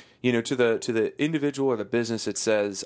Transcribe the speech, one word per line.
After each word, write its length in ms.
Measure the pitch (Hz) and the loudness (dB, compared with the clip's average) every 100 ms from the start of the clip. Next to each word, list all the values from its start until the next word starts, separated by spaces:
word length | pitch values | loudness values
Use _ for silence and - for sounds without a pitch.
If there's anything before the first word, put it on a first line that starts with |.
| - _ | -20 _
you 100 | 123 | 0
know, 80 | 117 | 0
to 160 | - 127 | 0 2
the, 220 | 117 110 | 2 2
to 140 | - | 0
the 300 | 113 107 - | 0 0 0
individual 460 | 151 156 143 135 135 | -2 0 -2 0 0
or 80 | 113 | -2
the 80 | |
business, 420 | 98 117 113 113 107 | 0 0 0 -2 -4
it 120 | - | -2
says, 440 | 113 107 104 95 | 0 2 0 -4